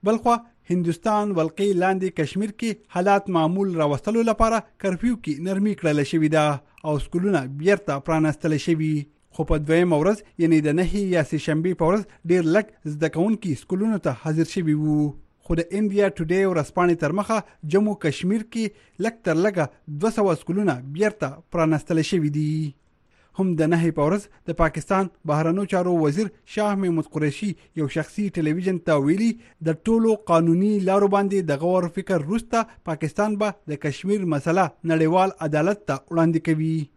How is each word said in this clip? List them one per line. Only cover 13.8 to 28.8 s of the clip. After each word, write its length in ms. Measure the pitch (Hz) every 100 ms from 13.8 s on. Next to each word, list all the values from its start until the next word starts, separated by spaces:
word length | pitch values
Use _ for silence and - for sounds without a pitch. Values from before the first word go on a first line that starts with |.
| 220 214
ته 160 | 156 123
حاضر 260 | 160 156 160
شوي 240 | - 165 151
وو. 160 | 151 151 147 143 - _
خو 120 | - 151
د 20 | 170 196
انډیا 280 | 214 196 202 196
ټوډے 240 | 156 180 196
ورځپاڼې 460 | 175 143 - 175 170
تر 100 | 147 180
مخه 200 | 202 220 - _ 156
جموں 240 | 180 214 202
کشمیر 420 | 160 139 175 220 214
کې 120 | 226 214 - _ _ 202
لږ 80 | 226 -
تر 160 | 160
لږه 200 | 196 190 143 _ - 147
دوه 100 | 208 226
سوه 200 | 202 160
سکولونه 340 | - 180 202 127 131
بیرته 380 | 147 214 208 139 147 - 175
پرانستله 500 | 160 156 - 160 160
شوي 200 | 190 151 147
دي. 140 | 151 156 156 - _ _ _ _ _ -
هم 140 | 190 160
د 120 | 160
نهي 180 | 170 165 160
په 100 | 147
ورځ 180 | 202 202 - -
د 80 | 165
پاکستان 500 | 165 160 - 190 190 _ 160
بهرنیو 420 | 147 160 180 202
چارو 200 | 190 180 175
وزیر 280 | 156 151 214 - _
شاه 200 | - 208 202
محمود 260 | 190 165 156
قریشي 360 | 160 151 135 214 175 _ -
یو 60 | 147
شخصي 300 | 165 156 - 202
ټلویزیون 460 | - 156 160 185 185